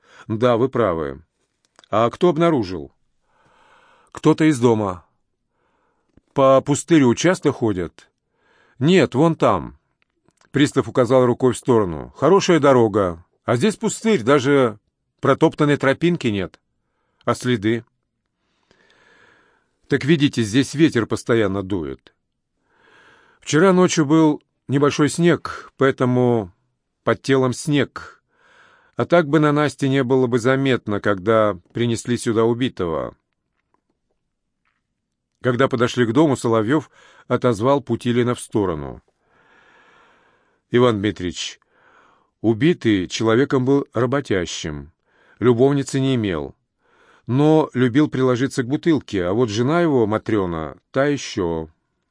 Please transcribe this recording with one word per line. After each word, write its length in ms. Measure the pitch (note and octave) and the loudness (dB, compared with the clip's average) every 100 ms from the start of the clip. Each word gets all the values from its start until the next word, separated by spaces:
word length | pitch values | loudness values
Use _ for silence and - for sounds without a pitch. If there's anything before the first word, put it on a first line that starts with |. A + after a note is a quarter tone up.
| _ - - | _ -20 -10
Да, 300 | A2 B2 A#2 | -2 0 2
вы 120 | C3 | 0
правы. 540 | A#2+ G#2+ E2 D2 C2+ _ _ _ _ _ _ - | 0 -2 -2 -6 -10 _ _ _ _ _ _ -6
А 200 | G#2 A#2 | -2 -2
кто 180 | - F3+ | 0 0
обнаружил? 640 | D3+ E3+ D3 F#2 F2+ C2+ _ _ _ _ _ _ _ _ _ _ _ _ | 2 0 0 -4 -8 -14 _ _ _ _ _ _ _ _ _ _ _ _
Кто-то 320 | - D3+ D#3 | -4 0 2
из 140 | D#3 C3 | 2 2
дома. 480 | A#2+ A2 G2+ F2+ - _ _ _ _ _ _ _ _ _ _ _ _ | 2 2 -2 -8 -14 _ _ _ _ _ _ _ _ _ _ _ _
По 260 | - C3+ C3+ | 0 4 4
пустырю 540 | - C#3+ - E3 B2+ | 2 -4 2 4 4
часто 380 | A2+ E3 F#3 D3 | 2 0 0 -2
ходят? 560 | - A2+ F#2 E2 _ - _ _ _ _ _ _ - | -2 -2 -2 -6 _ -20 _ _ _ _ _ _ -2
Нет, 360 | C#3+ F#3 B2 | 2 4 2
вон 200 | B2 E3 | 2 0
там. 440 | D#3 C3 F#2 B1 C#2 _ _ _ _ _ _ _ | 2 0 0 -4 -16 _ _ _ _ _ _ _
Пристав 380 | C3 D3 C3+ A2 | 0 0 0 -2
указал 360 | C3 A#2+ C3 | 0 2 2
рукой 300 | B2 A#2 B2+ | 2 2 0
в 40 | G#2+ | 0
сторону. 540 | - A#2 F#2+ D2+ B1+ - | 0 0 0 -6 -12 -2
Хорошая 440 | C#3+ G3 - E3 | 2 2 2 2
дорога. 640 | C#3+ B2+ A2+ G2+ F#2 E2+ _ _ | 4 4 4 2 -2 -4 _ _
А 120 | - A#2+ | -4 0
здесь 200 | G#3 - | 0 -2
пустырь, 460 | G#3+ - A3 F#3+ | -6 -4 0 0
даже 560 | A2 D3 C3 C#3 A#2+ G#2 _ _ _ _ | 2 0 2 2 2 -2 _ _ _ _
протоптанной 580 | C#3+ C3 D#3+ - D3 C#3 | -2 2 2 0 0 0
тропинки 500 | C3+ C3+ E3+ E3+ B2 | 0 0 0 0 -2
нет. 320 | G2+ E2+ _ _ _ _ _ _ _ | -4 -6 _ _ _ _ _ _ _
А 100 | - | -6
следы? 500 | A#2 B2 A#2 G#2 A#2 - _ _ _ _ _ _ _ _ _ _ _ _ _ _ _ _ _ _ _ - | -4 -2 -2 -2 -4 -6 _ _ _ _ _ _ _ _ _ _ _ _ _ _ _ _ _ _ _ -4
Так 160 | C#3 | -2
видите, 380 | B2+ D#3+ C#3+ - | 0 2 2 0
здесь 320 | G#2+ A#2+ B2 | -2 0 -2
ветер 320 | C#3 D3+ A#2+ G#2 | 2 2 2 -2
постоянно 560 | A2 - A#2 G2+ G2 | -4 -2 0 0 -4
дует. 520 | F#2 F#2+ C#2+ C2 _ _ _ _ _ _ _ _ _ _ _ _ _ _ | -6 -6 -8 -12 _ _ _ _ _ _ _ _ _ _ _ _ _ _
Вчера 320 | - D3 F#3+ | -2 2 4
ночью 320 | F3+ F3+ - | 4 4 2
был 380 | C#3 D#3+ D#3 D3+ _ _ - | 2 4 4 0 _ _ -4
небольшой 400 | C#3 C#3+ - D3 | 0 2 2 0
снег, 640 | - E3+ D3+ - - - - | 2 2 2 -2 -14 -12 -2
поэтому 760 | C3+ - B2+ B2 B2 A#2 F#2 _ _ _ _ _ | 0 0 0 2 2 0 -4 _ _ _ _ _
под 200 | - A2+ | -4 -4
телом 300 | - C3+ B2+ | 0 0 0
снег. 720 | A#2 - D3 A#2 - - - _ _ _ _ _ _ _ - | -2 -2 -2 -2 -6 -20 -20 _ _ _ _ _ _ _ -8
А 100 | A#2+ | 0
так 220 | E3+ C#3+ | 0 2
бы 120 | D#3 | 2
на 120 | D3+ | 2
Насте 360 | D3 D3 - C#3 | 0 -2 -2 -2
не 140 | C3+ | 0
было 240 | B2 C3 B2+ | 0 0 0
бы 120 | A#2+ | 0
заметно, 640 | A#2 C3+ C3+ A#2+ - G2+ | 0 0 0 -2 -2 -4
когда 580 | G#2 G2 F#2 A2+ G#2+ F#2 _ | -2 -2 0 2 2 -2 _
принесли 440 | A2+ A#2+ A2 - A#2+ | -6 -4 -4 -4 -4
сюда 280 | B2 A2 | -2 0
убитого. 720 | A2+ A#2+ B2+ - F2 D2+ B1 - _ _ _ _ _ _ _ _ _ _ _ _ _ _ _ _ _ _ _ _ _ _ | 0 0 -4 -6 -6 -6 -8 -12 _ _ _ _ _ _ _ _ _ _ _ _ _ _ _ _ _ _ _ _ _ _
Когда 280 | B2 A#2+ C3+ | -4 0 0
подошли 360 | A#2+ A#2+ B2 | 0 -2 0
к 80 | A2+ | 0
дому, 240 | A#2+ D#3+ B2 | 2 2 0
Соловьёв 540 | A#2+ A2+ G#2+ D3+ - _ _ _ - | 0 -2 0 -2 -4 _ _ _ -6
отозвал 520 | B2 B2+ G2+ B2 C#3+ | -2 -2 -2 0 -2
Путилина 540 | B2+ A2+ B2 A#2 A#2+ | -2 -6 -2 -2 -2
в 60 | A#2+ | -4
сторону. 600 | - A2+ F#2+ D#2 C2+ B1 _ _ _ _ _ _ _ _ _ _ _ _ _ _ _ _ - | -6 -4 -2 -4 -8 -14 _ _ _ _ _ _ _ _ _ _ _ _ _ _ _ _ -4
«Иван 280 | B2 B2 G#2+ | 2 2 0
Дмитрич, 600 | G#2 - F2+ - - - _ _ _ _ _ _ _ _ | -2 -4 -8 -8 -12 -14 _ _ _ _ _ _ _ _
убитый 640 | G#2+ A2 D3+ F3 A#2 G2 E2+ | -2 0 0 0 0 0 -2
человеком 580 | - A2+ A2+ C#3 C#3 | -4 0 2 2 0
был 220 | B2+ C#3 - | 0 -2 -2
работящим, 1000 | A2 B2 C#3 - G2 E2+ - E2 D2 C#2+ _ _ _ _ - | -4 -4 -4 -4 -4 -4 -8 -10 -12 -16 _ _ _ _ -2
любовницы 640 | A#2 A#2 C3+ C#3+ C3 C3+ | 2 4 2 2 -4 -4
не 160 | C3+ B2+ | -2 -2
имел, 400 | G#2 D#2+ C#2 - _ _ _ _ _ _ - | -2 -4 -8 -14 _ _ _ _ _ _ -4
но 440 | B2+ D3+ D#3 C#3+ | 0 4 4 2
любил 360 | A#2+ B2+ B2+ D3 | 0 0 2 0
приложиться 560 | C3 C3 A#2+ B2+ - | 0 0 0 -2 -4
к 20 | A#2+ | -4
бутылке, 580 | D3+ E3+ C#3+ - G2 | -2 0 0 -2 -4
а 80 | F2 | -2
вот 160 | G#2+ B2 | 0 -2
жена 320 | G#2 B2 E3+ | -2 -2 0
его, 260 | E3+ C3 G#2 | 2 2 0
Матрёна, 720 | A2 - G#2+ F#2 E2 D2+ - _ | -2 -2 -2 -2 -6 -10 -12 _
та 160 | C3+ C#3+ | -2 -2
ещё. 600 | C#3 - A2 F2 E2 D#2+ _ _ _ _ | -2 -6 -4 -4 -4 -8 _ _ _ _